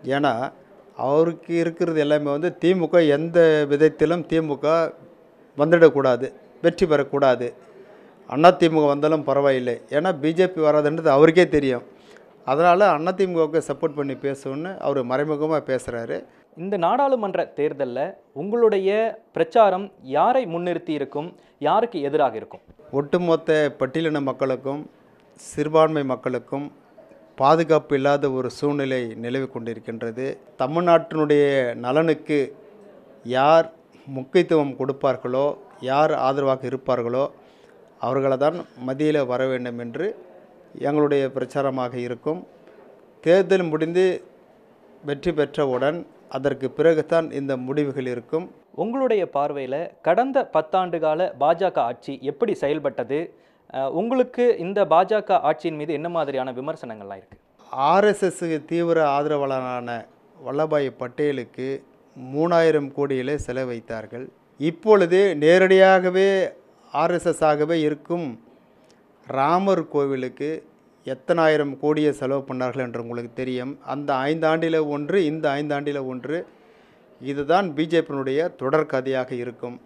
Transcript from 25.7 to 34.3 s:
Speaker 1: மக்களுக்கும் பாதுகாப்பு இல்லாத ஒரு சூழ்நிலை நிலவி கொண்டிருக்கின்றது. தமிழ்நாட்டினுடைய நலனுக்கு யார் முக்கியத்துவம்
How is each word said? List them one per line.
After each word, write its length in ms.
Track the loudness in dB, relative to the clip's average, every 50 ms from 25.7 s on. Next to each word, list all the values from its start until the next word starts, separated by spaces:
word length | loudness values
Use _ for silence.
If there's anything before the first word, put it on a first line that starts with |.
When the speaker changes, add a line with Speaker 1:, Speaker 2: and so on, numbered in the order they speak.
| 4 4 4 4 2 -2 -2
Speaker 1:
மக்களுக்கும் 680 | -2 -4 -4 -4 -4 -4 -4 -6 -6 -8 -8 -8 -10 -14 -20 _ _ _ -20 -20 -20 -20 -20 -20 -20 _
பாதுகாப்பு 580 | 2 4 4 6 4 4 4 2 2 2 0 -2
இல்லாத 360 | 0 2 2 2 2 0 -2
ஒரு 200 | -2 -2 -4 -6
சூழ்நிலை 640 | -6 -4 -4 -2 -2 -2 -2 -2 -2 -4 -4 -6 -8
நிலவி 320 | -10 -8 -6 -4 -4 -6
கொண்டிருக்கின்றது. 920 | -6 -8 -10 -10 -10 -10 -10 -10 -12 -10 -8 -8 -8 -8 -6 -8 -8 -8 -10 -16 -20 -6 -4
தமிழ்நாட்டினுடைய 1160 | -4 -2 0 0 4 4 4 4 4 0 -2 -2 2 4 4 4 4 4 2 2 0 -2 -4
நலனுக்கு 800 | -6 -4 0 0 2 2 2 0 -2 -2 -2 -2 -2 -2 -2 -6 -18 -20 -20 -20 -20 -20 -20 -20 -20 -20 -20 -20 -18 -10
யார் 480 | -4 0 2 4 6 6 6 4 2 -8 _ _ _ _ -20 -18
முக்கியத்துவம் 720 | -12 -10 -10 -10 2